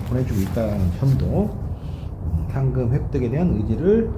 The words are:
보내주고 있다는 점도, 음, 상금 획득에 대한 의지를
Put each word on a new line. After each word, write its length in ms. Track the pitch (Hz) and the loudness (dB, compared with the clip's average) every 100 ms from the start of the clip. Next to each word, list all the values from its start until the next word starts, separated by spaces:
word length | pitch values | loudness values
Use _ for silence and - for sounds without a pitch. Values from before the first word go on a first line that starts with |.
| 104 | -2
보내주고 320 | 123 135 98 | -2 0 0
있다는 380 | 95 120 110 101 90 87 | 0 0 0 2 0 2
점도, 520 | 135 131 - 156 214 - - - - - - - | 2 4 4 2 0 -2 -6 -6 -8 -8 -8 -6
음, 240 | - - - | -2 -2 -2
상금 420 | 135 131 131 117 | 0 0 0 0
획득에 360 | 131 - 143 120 | 0 0 -2 0
대한 260 | 143 175 | 0 2
의지를 560 | 107 101 110 175 226 226 | 0 0 2 4 4 2